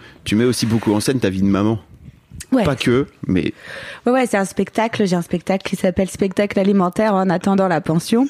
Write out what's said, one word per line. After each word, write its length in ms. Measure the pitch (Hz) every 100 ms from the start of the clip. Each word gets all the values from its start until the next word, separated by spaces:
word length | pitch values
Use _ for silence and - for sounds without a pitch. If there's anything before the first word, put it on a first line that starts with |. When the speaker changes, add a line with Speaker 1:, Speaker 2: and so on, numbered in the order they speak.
| - -
Speaker 1:
tu 100 | - 104
mets 80 |
aussi 200 | 123 120
beaucoup 280 | 113 113 107
en 60 | 104
scène 200 | 107 131
ta 80 | 101
vie 140 | 95
de 40 | 98
maman. 320 | 98 104 113 - - - - _ - -
Speaker 2:
Ouais. 120 | 262
Speaker 1:
Pas 100 | 180 135
que, 300 | - 123 147 - -
mais 260 | 87 - - - - - - -
Speaker 2:
Ouais, 60 |
ouais, 140 | 254 247
c'est 120 | 202
un 60 | 190
spectacle. 600 | - 196 - 226 - 202
J'ai 100 | 180
un 60 |
spectacle 460 | 165 180 - 190 -
qui 80 | 190
s'appelle 320 | 190 180 185
Spectacle 500 | - 196 185 202 -
alimentaire 560 | 196 202 180 180 220
en 140 | 190 190
attendant 400 | 185 196 196 190
la 120 | 160
pension. 440 | - 160 - 233